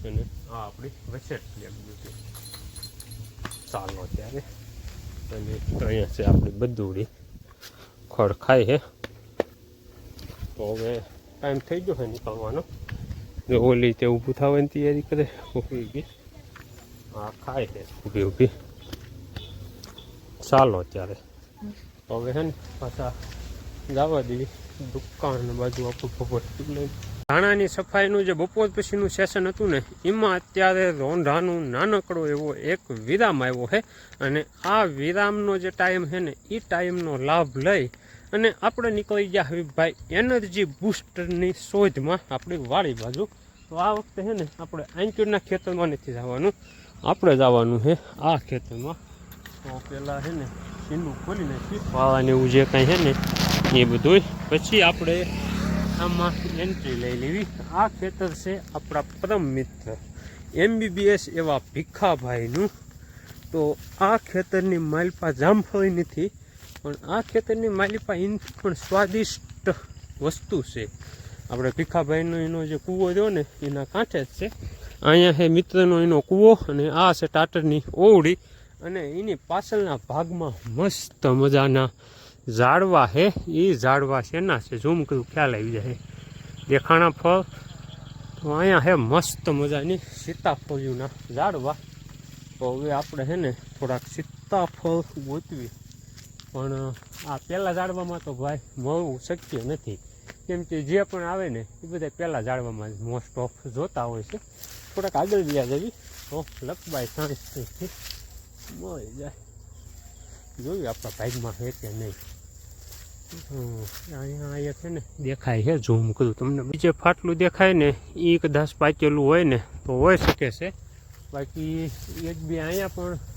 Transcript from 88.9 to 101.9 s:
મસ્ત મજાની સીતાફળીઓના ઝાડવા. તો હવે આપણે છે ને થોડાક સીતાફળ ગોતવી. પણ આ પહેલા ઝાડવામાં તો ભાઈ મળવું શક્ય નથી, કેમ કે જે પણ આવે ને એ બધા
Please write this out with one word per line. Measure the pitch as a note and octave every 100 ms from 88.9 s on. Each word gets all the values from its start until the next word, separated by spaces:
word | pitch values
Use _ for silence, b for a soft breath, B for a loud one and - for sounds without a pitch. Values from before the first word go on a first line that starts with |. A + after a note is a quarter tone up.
મસ્ત | E3+ A#2 D#3+ - - -
મજાની | C#3+ C#3+ D3 D#3 F#3 - -
સીતાફળીઓના | - E3 F3+ C#3+ - C#3 C3+ B2 C3+ - -
ઝાડવા. | B2 F#3+ D#3+ C3 D3+ - - - - - - - -
તો | B2+
હવે | B2+ D3
આપણે | C#3+ D3 D3 C3+
છે | F3+
ને | D3
થોડાક | A#2+ - - C3 B2 -
સીતાફળ | - D#3 - - G3 E3+ - E3+ E3 - D3+ C3+
ગોતવી. | D3+ - D3 A#2 - - - - - - - -
પણ | C3 C3+ C3+ C3+ A#2+ - - D#3
આ | C3+ -
પહેલા | F3 F#3+ F3
ઝાડવામાં | F#3 F3+ F3 E3+
તો | D#3
ભાઈ | B2+ C#3 D3 - C3+
મળવું | B2+ E3 E3 B2+
શક્ય | - F3 - C3+
નથી, | A#2+ D#3 - G2 - B B B -
કેમ | F3
કે | E3 D#3+
જે | C#3+ F#3+
પણ | G3 F#3
આવે | E3+ F#3+ F3+
ને | A2+
એ | A2+ -
બધા | E3